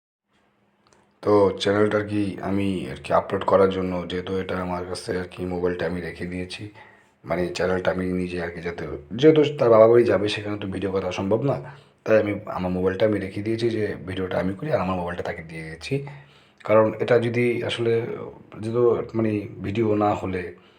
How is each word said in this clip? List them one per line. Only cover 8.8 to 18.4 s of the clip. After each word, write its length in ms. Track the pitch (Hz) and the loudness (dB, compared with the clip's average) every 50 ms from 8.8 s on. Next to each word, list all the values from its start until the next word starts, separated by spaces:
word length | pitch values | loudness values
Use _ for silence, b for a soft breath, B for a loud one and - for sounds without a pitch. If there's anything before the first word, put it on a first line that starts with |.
| - - - - - - | -8 -10 -10 -12 -12 -12
যেহেতু 460 | 90 120 143 156 156 156 143 139 - - | -2 6 6 8 8 8 6 4 2 2
তার 120 | 131 117 | 4 6
বাবা 180 | 113 107 110 113 | 8 10 10 10
বাড়ি 160 | 117 120 117 | 8 6 6
যাবে 260 | 104 98 92 101 104 | 6 2 2 0 -2
সেখানে 280 | - 110 104 104 104 101 | -4 -4 -4 -6 -6 -6
তো 100 | 101 98 | -6 -6
ভিডিও 240 | 90 92 98 98 | -6 -4 -4 -2
করা 200 | 92 98 95 92 | -2 -2 -2 -4
সম্ভব 300 | 92 - 98 98 117 117 | -4 -4 0 0 0 0
না, 140 | 131 139 127 - B B B B B B B _ _ | 0 0 -2 -2 B B B B B B B _ _
তাই 160 | - 110 107 | 4 4 4
আমি 140 | 101 101 98 95 - | 4 2 -2 -4 -6
আমার 260 | - - - 92 90 | -8 -6 -4 -4 -2
মোবাইলটা 340 | 90 90 92 95 95 98 110 | -2 0 0 0 2 2 2
আমি 140 | 107 104 98 | 2 2 0
রেখে 220 | 95 90 - 104 | -4 -6 -8 -6
দিয়েছি 280 | 101 110 113 113 120 117 | -4 -4 -2 0 0 -2
যে 260 | 107 107 107 95 87 78 - 90 | 0 0 -2 -4 -4 -8 -8 -8
ভিডিওটা 320 | 92 95 92 90 92 - | -6 -6 -4 -2 -2 -2
আমি 140 | 90 95 98 | -2 -2 -4
করি 180 | - 151 156 | -4 -2 -2
আর 100 | 135 98 | 0 0
আমার 160 | 92 92 95 90 | 0 -2 -2 -4
মোবাইলটা 260 | 85 85 90 90 - | -4 -6 -6 -6 -8
তাকে 200 | - 85 - 80 | -8 -8 -8 -12
দিয়ে 200 | 80 82 80 80 | -12 -12 -12 -12
দিয়েছি। 440 | 80 80 - - - 139 139 143 B B B B B B B B B B B - | -12 -14 -14 -6 -4 -4 -4 -4 B B B B B B B B B B B -2
কারণ 300 | - 107 110 110 107 107 110 | 4 4 6 6 4 2 -2
এটা 200 | 110 110 123 117 | 0 2 4 4
যদি 440 | 113 120 113 120 120 120 117 113 113 | 4 2 0 0 0 2 0 -2 -4
আসলে 380 | 104 - 117 117 117 113 117 113 - - - - - - - | -4 -4 -2 0 0 0 0 0 -4 -8 -10 -10 -12 -14 -18